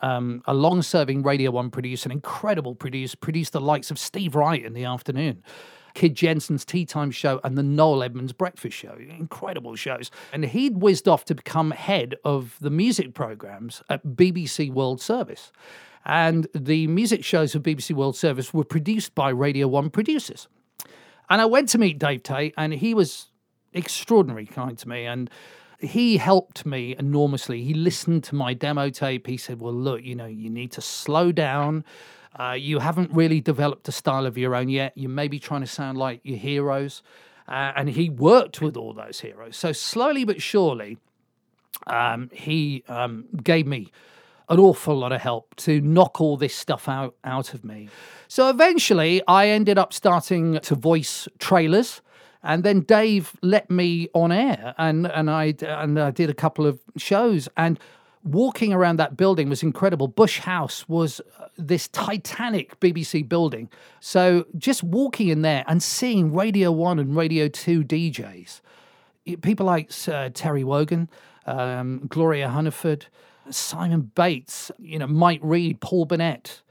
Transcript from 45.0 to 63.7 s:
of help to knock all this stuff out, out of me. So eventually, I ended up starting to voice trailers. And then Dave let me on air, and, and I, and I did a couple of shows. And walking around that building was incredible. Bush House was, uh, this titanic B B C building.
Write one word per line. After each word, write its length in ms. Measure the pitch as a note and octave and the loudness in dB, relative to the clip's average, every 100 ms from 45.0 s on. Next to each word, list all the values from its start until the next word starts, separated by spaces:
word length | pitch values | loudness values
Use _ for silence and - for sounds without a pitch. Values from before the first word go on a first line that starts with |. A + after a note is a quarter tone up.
| B2 | 0
of 100 | B2+ | -2
help 340 | B2+ A#2 - - | -2 -4 -6 -6
to 240 | - D3+ | 0 2
knock 380 | D3 E3+ - - | 4 6 6 4
all 180 | D#3 C#3+ | 0 0
this 180 | C#3+ - | -4 -4
stuff 340 | - B2+ - | -6 -6 -4
out, 260 | C3+ C3 - | -6 -6 -10
out 300 | C3 C3 C3 | -8 -6 -6
of 100 | A#2 | -10
me. 260 | G#2 G#2+ G#2 - - - - | -14 -16 -18 -20 -20 -20 -4
So 220 | - C4 | 2 4
eventually, 720 | B3 E4+ E4+ - F3+ D#3+ F3+ - | 6 6 6 4 4 4 4 6
I 220 | F#3+ G#3 | 6 6
ended 280 | G#3+ G#3 G3 | 4 4 4
up 160 | F3+ | 2
starting 640 | - G3+ F3 - F3 E3 D#3 | 2 2 4 2 2 2 0
to 120 | - | 0
voice 540 | C#3 D#3 E3 C3+ - - - | 0 2 2 0 -8 -12 -8
trailers. 640 | - F#3 D#3+ G3 B3 - _ _ - _ | 2 4 6 4 2 -4 _ _ -20 _
And 200 | - E3 | -2 0
then 180 | G3 G3 | 4 4
Dave 540 | D#3 G#3+ A3 G3+ D#3+ - | 6 6 6 2 0 -2
let 280 | F3+ G#3 - | 2 2 4
me 380 | F3+ F3 E3+ E3 | 2 2 0 0
on 180 | E3+ E3+ | 2 2
air, 420 | F#3+ C4 - A#2+ - | 2 2 -2 -6 -2
and, 300 | D#3+ D#3+ G3 | 0 2 0
and 220 | D#3 D3+ | 0 0
I, 260 | D#3 D3+ D3 | 0 0 -2
and 380 | D#3+ D3+ D3+ D3+ | -6 -4 -2 0
I 120 | D3 | 0
did 180 | - D#3+ | 0 -2
a 60 | C#3 | 0
couple 300 | D#3+ - D3+ | -2 0 0
of 140 | D3 _ - | -2 _ -8
shows. 540 | - G3+ A#3+ F3 B2+ - | 0 2 4 2 -2 0
And 200 | E3 - - - _ _ | 0 0 -6 -20 _ _
walking 480 | D#3+ E3+ B3+ - G#3+ | -2 2 2 0 0
around 260 | F#3 F3 E3 | 4 4 2
that 200 | D3 C#3 | 0 2
building 320 | F#3+ E3+ C#3+ | 2 2 0
was 140 | C#3 | 0
incredible. 440 | D#3+ - G3 D#3+ C3+ | -2 0 0 0 0
Bush 320 | D#3+ A3 - | 4 4 2
House 480 | - F3+ C#3 - - | -4 -4 -4 -8 -4
was, 320 | E3 D#3+ - - - | 0 0 -4 -16 -20
uh, 80 | - - | -20 -10
this 320 | D3+ F3 - | -2 -2 -2
titanic 920 | - - G#3 - - A#3+ G3+ - - | -6 -4 -4 -6 -6 -4 -4 -4 2
B 120 | F3+ | 2
B 100 | E3+ | 2
C 200 | D3+ D#3+ | -2 -4
building. 460 | B2+ E3+ D#3+ A2+ A2+ | 0 2 0 -2 -10